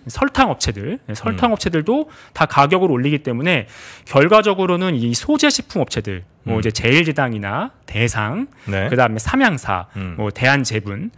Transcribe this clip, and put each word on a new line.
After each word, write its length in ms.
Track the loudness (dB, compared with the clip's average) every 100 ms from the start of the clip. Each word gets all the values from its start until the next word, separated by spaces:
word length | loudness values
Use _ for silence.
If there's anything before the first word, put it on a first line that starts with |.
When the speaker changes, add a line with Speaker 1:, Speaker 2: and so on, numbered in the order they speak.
| -8
Speaker 1:
설탕 420 | -4 -2 2 0
업체들, 500 | 0 -4 -6 -8 -10 -10
네, 80 | -8
설탕 340 | -6 -2 0
Speaker 2:
음. 40 |
Speaker 1:
업체들도 560 | 0 0 -2 0 -2 -2 -12 -20
다 140 | -2 0
가격을 440 | 4 4 4 2
올리기 300 | 2 0 -2
때문에 480 | -2 -4 0 -2 -4 -16 -20 -20 0
결과적으로는 880 | 4 6 6 4 2 2 0 0 0
이 180 | 0
소재 360 | -2 0 2 2
식품 320 | 0 -4 -4
업체들, 420 | -2 -4 -6 -10 -12 _
뭐 120 | -4 -2
Speaker 2:
음. 40 |
Speaker 1:
이제 120 | 0
제일제당이나 1000 | 0 2 4 2 0 -2 -2 -6 -6 -6 -10 -10
대상, 600 | -2 0 0 -2 -4 -8 -12 -6
Speaker 2:
네. 220 | -4 0
Speaker 1:
그다음에 320 | 2 2 0
삼양사, 680 | -2 2 2 0 -4 -4 -6 -10
Speaker 2:
음. 160 | -8 -4
Speaker 1:
뭐 140 | -6
대한제분, 800 | 0 2 2 0 -4 -6 -10 -12